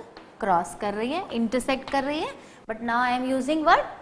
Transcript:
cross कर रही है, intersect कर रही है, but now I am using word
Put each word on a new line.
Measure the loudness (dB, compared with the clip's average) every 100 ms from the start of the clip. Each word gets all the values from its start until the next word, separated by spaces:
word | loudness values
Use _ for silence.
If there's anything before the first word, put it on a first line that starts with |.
| -8 -18 -20 -4
cross | 2 2 2 -4
कर | -4
रही | -2 -2
है, | -4 -4 -2
intersect | 0 0 0 -2 -2
कर | -2
रही | 0 -2
है, | -4 -8 -18 -14 -10
but | -6
now | 0 2
I | 2 0
am | 0
using | 0 2 2 6
word | 6 4 -8